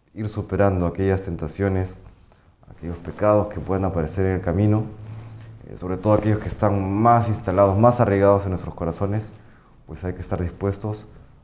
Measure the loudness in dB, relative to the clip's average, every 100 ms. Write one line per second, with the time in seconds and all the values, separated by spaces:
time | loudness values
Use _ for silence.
0 | _ -10 -8 -8 -4 2 2 2 0 0
1 | 0 0 -2 -8 -8 -2 0 0 -4 -8
2 | -20 -20 _ _ _ _ -20 -14 -12 -10
3 | -12 0 4 4 2 -6 -4 -2 0 -2
4 | -4 -2 -2 0 0 2 2 2 -2 -10
5 | -16 -16 -16 -18 -20 -20 -18 -12 -8 -2
6 | 2 4 4 0 -2 0 0 0 0 2
7 | 4 4 2 -2 0 4 4 6 4 4
8 | 2 4 6 4 2 -6 -8 -6 -6 -4
9 | -4 -4 -6 -14 -20 -20 _ _ -18 -10
10 | -8 -8 -6 -4 -4 -4 -4 -4 -8 -10
11 | -14 -20 -20 -20